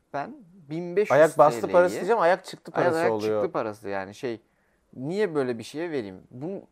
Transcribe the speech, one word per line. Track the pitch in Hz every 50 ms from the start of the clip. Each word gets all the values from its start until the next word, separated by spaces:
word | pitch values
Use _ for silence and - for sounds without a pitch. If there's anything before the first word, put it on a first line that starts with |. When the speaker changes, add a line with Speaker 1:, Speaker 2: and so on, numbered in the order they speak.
| _ _ -
Speaker 1:
ben | 139 143 190 269 311 220 - - 202 160 135
bin | 147 165 175 175 175
beş | 196 208 -
yüz |
Speaker 2:
Ayak | - 139 156 156 151 -
bastı | 151 147 - 117
Speaker 1:
T | 110 170
L'yi, | -
Speaker 2:
parası | 180 180 180 -
diyeceğim, | 151 185 180 233 220
ayak | 175 165 185 185 -
çıktı | - - - _ - -
Speaker 1:
ayak, | - 170 175
Speaker 2:
parası | 165 160
Speaker 1:
ayak | 170 -
Speaker 2:
oluyor. | 113 107 104 107 107 107 104
Speaker 1:
çıktı | -
parası | 160 160 123 110 104 101 104 101
yani | 98 98 95 92 104
şey, | - - 127 117 107 - _ _ _ _ _ _ _ _ _ -
niye | - 131 143 175 202 214 190 160
böyle | 147 131 123 123 113
bir | 117
şeye | - - 143 170 175
vereyim? | 156 139 110 101 95 92 - _
Bunun | - 120 135 170 202 185 - _